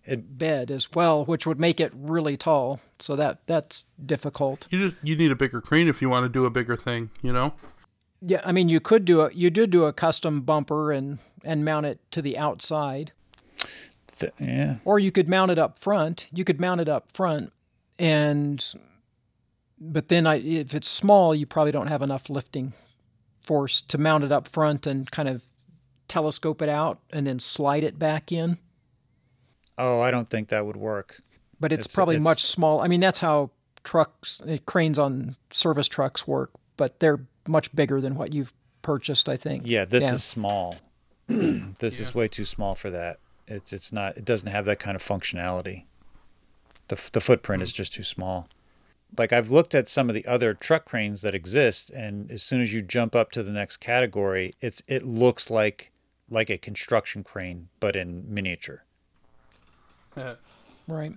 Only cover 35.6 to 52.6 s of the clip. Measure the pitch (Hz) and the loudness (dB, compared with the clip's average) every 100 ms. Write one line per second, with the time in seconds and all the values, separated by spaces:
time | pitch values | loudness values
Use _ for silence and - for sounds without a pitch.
35.6 | 170 147 135 - 131 - - 135 131 - | 0 2 0 0 -2 -2 -4 -2 -4 -10
36.6 | _ - 135 - 160 143 131 _ - 160 | _ -2 -2 2 2 2 -2 _ 0 0
37.6 | - 147 139 135 131 139 - 151 127 - | 0 0 0 0 -2 -4 -4 -4 -6 -10
38.6 | _ _ - 139 - 131 - 127 151 135 | _ _ -4 -2 -2 0 0 -2 -4 -6
39.6 | 120 113 95 123 135 117 - 117 101 101 | 0 0 4 4 4 2 -2 -4 -2 -2
40.6 | 90 85 _ _ _ _ - 226 160 123 | -4 -10 _ _ _ _ -4 0 0 -2
41.6 | 98 95 113 - 101 120 110 - 104 - | -6 -6 -6 -4 -4 -2 -2 -2 -8 -4
42.6 | 101 92 101 87 87 - _ _ - 101 | -4 -4 -6 -8 -8 -10 _ _ -14 -14
43.6 | - 101 - 107 98 - 98 110 101 101 | -12 -12 -8 -6 -6 -6 -2 -2 -2 -4
44.6 | 101 101 104 95 - 98 - 87 90 92 | 0 -2 -2 -6 -4 -4 -4 -6 -4 -4
45.6 | 95 92 - _ - - - _ _ _ | -6 -12 -18 _ -20 -20 -20 _ _ _
46.6 | _ - - - - 113 - 123 - 95 | _ -18 -10 -8 -4 0 4 2 2 -4
47.6 | 87 - 95 - 98 - 92 92 - - | -4 -6 -8 -8 -8 -8 -6 -6 -8 -20
48.6 | _ _ _ _ _ - 113 120 110 143 | _ _ _ _ _ -2 2 2 4 4
49.6 | 165 143 - - 123 107 113 127 117 101 | 4 2 0 0 0 -2 0 2 2 0
50.6 | - 160 - 117 104 101 101 95 90 127 | 0 0 0 -4 -4 -4 -4 -4 -2 2
51.6 | 123 - - 131 107 101 104 113 - 131 | 2 2 -6 -12 -10 -10 -10 -10 -4 -2